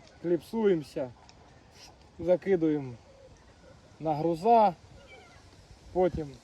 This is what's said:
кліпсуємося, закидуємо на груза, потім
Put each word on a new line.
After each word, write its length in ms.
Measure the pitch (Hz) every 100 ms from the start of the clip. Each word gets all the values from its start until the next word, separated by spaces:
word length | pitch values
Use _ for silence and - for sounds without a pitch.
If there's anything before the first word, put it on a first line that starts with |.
| - -
кліпсуємося, 880 | 165 170 - 226 208 170 139 160 127 117 - - - - - - - - - -
закидуємо 760 | 165 175 196 185 160 151 131 117 - - - - - - - - - -
на 140 | 151
груза, 600 | 147 165 165 208 233 208 160 - - - - - - - - - - -
потім 400 | 175 180 - 147 127